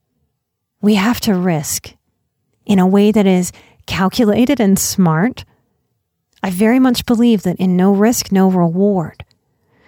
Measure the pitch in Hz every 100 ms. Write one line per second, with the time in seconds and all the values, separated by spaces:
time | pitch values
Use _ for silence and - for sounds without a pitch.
0 | _ _ _ _ _ _ _ _ 202 214
1 | 202 240 - 185 185 160 151 - - _
2 | _ _ _ _ _ _ - 202 185 202
3 | 208 214 196 180 180 - _ _ - 170
4 | 185 - 220 202 247 285 202 196 - -
5 | 175 156 220 - - _ _ _ _ _
6 | _ _ _ _ 190 180 220 254 262 240
7 | - 233 240 220 180 165 185 180 190 196
8 | 214 233 - 196 190 185 170 170 202 190
9 | 151 - - _ _ _ _ _